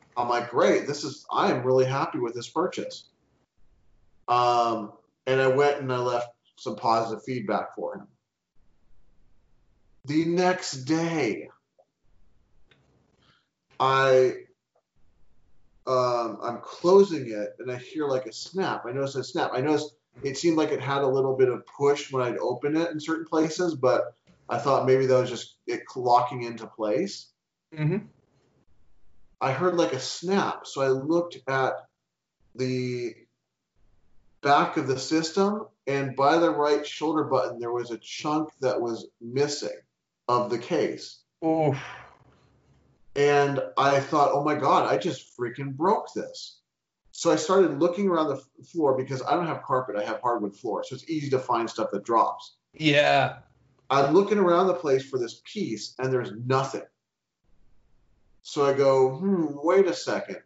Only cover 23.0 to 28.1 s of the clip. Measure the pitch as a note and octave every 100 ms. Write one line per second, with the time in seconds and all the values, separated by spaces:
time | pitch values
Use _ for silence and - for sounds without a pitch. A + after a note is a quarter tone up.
23 | - D#3+ D#3+ D#3+ D#3 - F3 C#3 B2+ -
24 | - - _ _ - A#2+ C#3+ C3 B2+ C3
25 | C3 B2+ A#2+ A#2 - _ - A#2 - C3
26 | B2 A#2+ - C3 A#2+ A2+ G#2+ - G#2+ A#2
27 | G3 - - _ _ _ _ D#3 D3+ G3
28 | -